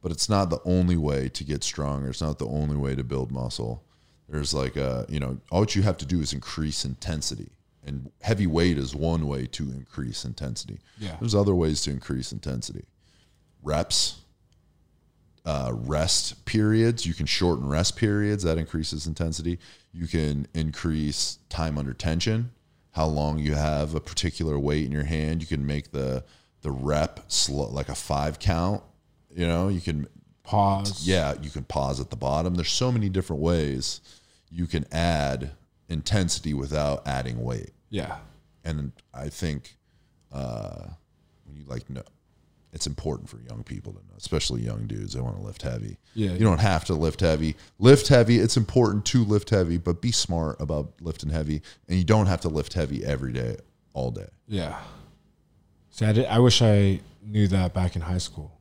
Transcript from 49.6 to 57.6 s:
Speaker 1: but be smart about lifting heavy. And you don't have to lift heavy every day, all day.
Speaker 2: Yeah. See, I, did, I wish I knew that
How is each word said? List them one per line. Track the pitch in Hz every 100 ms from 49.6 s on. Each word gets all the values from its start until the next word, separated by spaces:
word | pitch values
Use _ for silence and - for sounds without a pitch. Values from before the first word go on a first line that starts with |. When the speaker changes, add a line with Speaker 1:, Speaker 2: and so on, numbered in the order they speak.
| 87 85
Speaker 1:
but | 85 85
be | 120
smart | 117 - 85 80 -
about | 76 78 73 -
lifting | 82 76 76
heavy. | 80 76 76 - - -
And | 90
you |
don't | 87 107 98
have | 90
to | 87
lift | 78 71
heavy | - 76 67
every | 50 69 65
day, | 62 58 50 - _ _
all | - 64
day. | 53 50 _ -
Speaker 2:
Yeah. | 104 80 - - - - _ _ _ _ _ _ _ _
See, | -
I, | 107
did, | 107 -
I | 110
wish | 123 -
I | 117 104 101 95 - -
knew | 107 104 104
that | 95